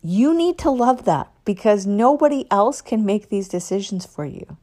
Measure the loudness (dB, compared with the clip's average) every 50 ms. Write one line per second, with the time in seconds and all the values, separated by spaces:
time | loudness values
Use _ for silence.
0 | -6 -2 0 2 2 2 2 2 0 0 -2 -2 -2 -2 0 2 2 2 2 0
1 | 0 0 0 0 -2 -8 _ _ _ -6 -6 0 2 2 2 2 0 -2 0 2
2 | 4 4 4 4 2 2 2 0 -2 _ 2 2 2 2 0 -4 -8 -4 -2 0
3 | 0 0 0 -2 -2 _ -6 -6 -4 -4 -6 -8 -6 -4 -6 -6 -4 -6 -8 -8
4 | -10 -10 _ -10 -10 -10 -10 -14 -16 -18 -20 -20